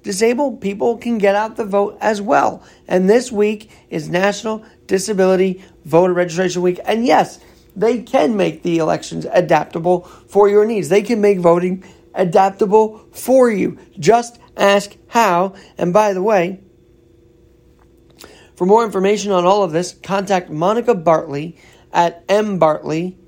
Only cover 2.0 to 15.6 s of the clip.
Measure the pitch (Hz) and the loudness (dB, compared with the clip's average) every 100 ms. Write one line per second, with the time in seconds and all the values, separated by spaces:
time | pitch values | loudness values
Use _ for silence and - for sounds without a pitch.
2 | 214 208 202 277 - - - _ - 185 | -4 -4 0 2 2 -4 -20 _ -4 0
3 | 185 233 247 208 208 214 - - _ 165 | 2 2 0 -2 -2 -2 -12 -20 _ -12
4 | 151 175 196 202 226 214 - _ - 190 | -6 -2 -2 -2 -8 -10 -12 _ -4 -4
5 | 190 196 190 190 190 185 - _ 147 160 | -2 0 2 2 0 -4 -14 _ 0 2
6 | 185 175 180 165 185 180 180 180 - 220 | 2 0 -2 -2 -4 -2 -2 -4 -4 -2
7 | 247 302 175 - - _ _ - 214 247 | 2 2 0 -6 -20 _ _ -4 -2 -2
8 | - 262 285 214 170 156 180 165 160 165 | -2 0 0 0 -4 -4 -4 -2 -2 -4
9 | - 165 156 180 165 156 - 180 170 180 | -6 -10 -2 -2 2 0 0 -6 -2 -2
10 | - - _ 196 202 202 214 226 147 196 | -4 -20 _ 2 4 4 2 -2 0 0
11 | 202 233 208 196 170 175 180 185 - - | 0 0 2 2 2 2 0 -6 -12 -20
12 | _ - 185 196 196 196 214 214 220 214 | _ -4 0 2 2 0 2 2 2 -4
13 | - - - 262 247 202 180 - - - | -20 -12 0 4 4 2 -4 -6 -20 -2
14 | 156 233 240 - - - 196 202 196 - | 2 2 0 -16 -20 0 2 2 -2 -18
15 | _ 233 214 170 190 190 | _ 0 2 2 -2 -6